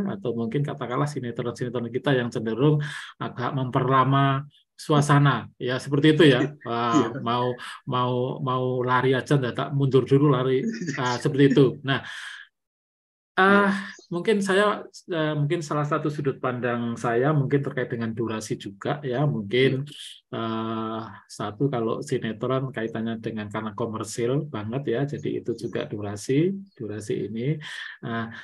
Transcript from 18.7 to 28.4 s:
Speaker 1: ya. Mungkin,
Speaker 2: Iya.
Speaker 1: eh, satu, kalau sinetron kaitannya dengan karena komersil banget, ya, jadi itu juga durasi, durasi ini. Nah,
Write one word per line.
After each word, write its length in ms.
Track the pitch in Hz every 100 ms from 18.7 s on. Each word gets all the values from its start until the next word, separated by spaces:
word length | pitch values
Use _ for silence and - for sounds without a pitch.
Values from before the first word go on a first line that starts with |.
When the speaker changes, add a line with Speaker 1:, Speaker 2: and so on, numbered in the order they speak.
| 98 123 147
Speaker 1:
ya. 240 | 135 123 151
Mungkin, 560 | 113 101 123 135 131
Speaker 2:
Iya. 560 | 143 - - - - 120
Speaker 1:
eh, 600 | 113 113 113 113 110 110 107 - -
satu, 400 | - 104 107 143
kalau 280 | 123 113 -
sinetron 720 | - 127 110 107 127 131 135
kaitannya 480 | 117 110 113 113 113
dengan 320 | 110 110 107
karena 240 | 110 110
komersil 720 | 104 110 107 104 - 120 143 156
banget, 360 | 107 107 131 143
ya, 140 | 117 143
jadi 360 | - - 117
itu 120 | - 113
juga 320 | 117 113 -
durasi, 640 | 107 101 104 - 135 180 196 - -
durasi 480 | 107 107 107 - 104
ini. 280 | 113 131 156 - - - - 127
Nah, 240 | 113 113 117